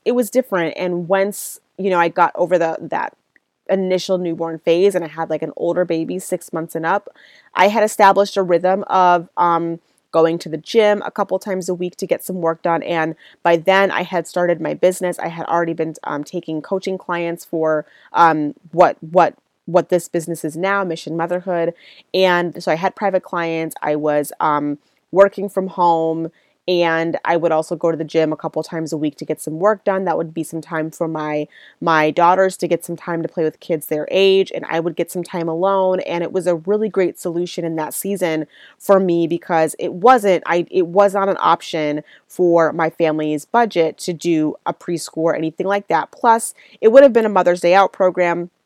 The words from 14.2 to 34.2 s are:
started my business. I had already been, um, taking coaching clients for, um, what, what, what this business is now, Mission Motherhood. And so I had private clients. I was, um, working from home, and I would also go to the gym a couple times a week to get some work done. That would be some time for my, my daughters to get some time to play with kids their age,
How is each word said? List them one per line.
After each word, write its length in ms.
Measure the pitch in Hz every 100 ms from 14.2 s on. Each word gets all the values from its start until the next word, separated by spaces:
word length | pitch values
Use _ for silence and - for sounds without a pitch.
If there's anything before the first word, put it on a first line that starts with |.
| 160
started 360 | 180 175 160
my 140 | 156 -
business. 440 | 180 180 180 170
I 80 | 160
had 200 | 165 -
already 260 | 170 165
been, 220 | 165 160 156 -
um, 180 | 147
taking 380 | 147 180 165 156
coaching 360 | - 190 190 185
clients 460 | - 170 170 170
for, 420 | - 165 156 156 - _ _
um, 400 | - 165 156 147 - -
what, 240 | 165 175 -
what, 340 | 160 180 156 - _ _ -
what 240 | 175 170
this 180 | 180 -
business 380 | 175 165 165 156
is 100 | 165
now, 300 | 190 202 190
Mission 320 | 160 170 165
Motherhood. 560 | 170 180 190 175 170 170 - - _
And 500 | 185 185 175 175 175
so 80 | 175
I 40 | 160
had 200 | 185 -
private 280 | 202 185
clients. 520 | - 180 165 165 160 -
I 160 | - 151
was, 340 | 151 147 143 -
um, 380 | 156 147 147 143 _ _ _
working 360 | 180 196 196 196
from 200 | 196 190
home, 640 | 185 175 165 160 165 165 - _ _ -
and 520 | 180 170 165 165 -
I 140 | - 170
would 140 | 165
also 240 | 156 156 165
go 160 | 170
to 60 | 156
the 60 |
gym 300 | 160 165 156
a 20 | 156
couple 280 | 156 156
times 280 | 156 170 156
a 60 | 156
week 180 | 151 -
to 80 | 151
get 140 | 156
some 200 | - 156
work 240 | 202 208
done. 220 | - 190 185
That 120 | 165
would 160 | 165
be 100 | 165
some 160 | 156 165
time 300 | 156 160 156
for 180 | - 165
my, 400 | 160 151 151 151 - - _
my 300 | 175 156 156
daughters 480 | 156 170 185 190 -
to 100 | 175
get 160 | 165
some 120 | - 170
time 260 | - 170
to 60 | 165
play 160 | -
with 160 | 156 -
kids 260 | - 160 -
their 220 | 151 147
age, 420 | 190